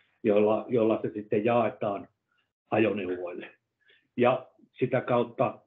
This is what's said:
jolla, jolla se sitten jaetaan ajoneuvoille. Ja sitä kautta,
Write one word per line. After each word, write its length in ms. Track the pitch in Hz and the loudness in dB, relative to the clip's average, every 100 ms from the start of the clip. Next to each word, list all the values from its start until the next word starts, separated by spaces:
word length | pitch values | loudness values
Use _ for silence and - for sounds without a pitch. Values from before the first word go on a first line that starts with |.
| _ _ 110 | _ _ 2
jolla, 380 | 104 107 107 - | 4 4 0 0
jolla 320 | 120 110 107 | 0 2 0
se 80 | 110 | -2
sitten 300 | 107 - 107 | -8 -4 -2
jaetaan 640 | 117 120 107 - 107 98 - _ _ _ _ _ _ | 2 2 0 -2 -6 -6 -10 _ _ _ _ _ _
ajoneuvoille. 800 | 113 107 101 90 90 87 - - _ _ _ _ _ _ - | 0 2 0 -4 -6 -8 -12 -16 _ _ _ _ _ _ 0
Ja 300 | 120 - - _ _ - | 2 2 -6 _ _ -6
sitä 220 | 131 123 | -2 -2
kautta, 580 | 117 120 117 - 117 - | 0 0 0 -2 -4 -4